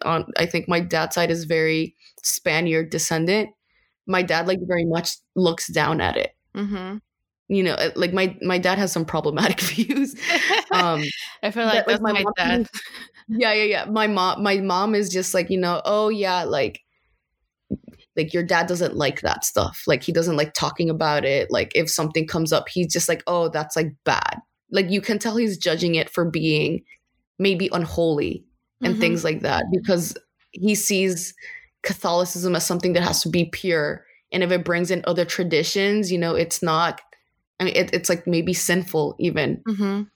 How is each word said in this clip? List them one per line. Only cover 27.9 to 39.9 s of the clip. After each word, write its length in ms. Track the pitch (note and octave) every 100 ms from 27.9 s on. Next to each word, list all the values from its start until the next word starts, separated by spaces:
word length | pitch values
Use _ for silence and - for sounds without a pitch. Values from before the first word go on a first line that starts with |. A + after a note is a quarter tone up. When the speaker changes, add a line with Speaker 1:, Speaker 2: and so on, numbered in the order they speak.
| - E3+ D3 - - - _ _ _
Speaker 1:
and 120 | -
Speaker 2:
Mm-hmm. 80 | -
Speaker 1:
things 220 | E3+ E3+
like 180 | E3 D#3
that, 220 | - - -
because 440 | F3+ - F3 D#3+ - - _ _
he 240 | - G3+ G#3
sees 580 | - G3 F#3+ E3+ - - - - - _
Catholicism 760 | - F#3+ F#3 E3+ F3+ F3 F3+ E3+
as 100 | -
something 280 | F3 F#3
that 100 | F3
has 200 | F3 -
to 60 | E3
be 160 | F3 E3+
pure. 600 | - F#3 E3 D3 - - _ _
And 120 | F#3
if 80 | F3
it 120 | F3+
brings 280 | F3 E3+ F3
in 120 | F3+ -
other 180 | E3+ E3+
traditions, 840 | - F3+ D#3 E3 G3 G3+ G#3 F#3
you 80 | F3+
know, 160 | E3 D#3+
it's 260 | E3 -
not, 400 | E3+ D#3+ E3 - - - _ _ _ -
I 40 |
mean, 120 | F#3 -
it, 140 | -
it's, 160 | F3+ F3
like, 200 | F3 F3+
maybe 260 | E3+ E3+
sinful 600 | F3 - F3 F3+ D#3+ D3 -
even. 440 | E3 D#3 D3 - A3+
Speaker 2:
Mm-hmm. 360 | G3+ G3+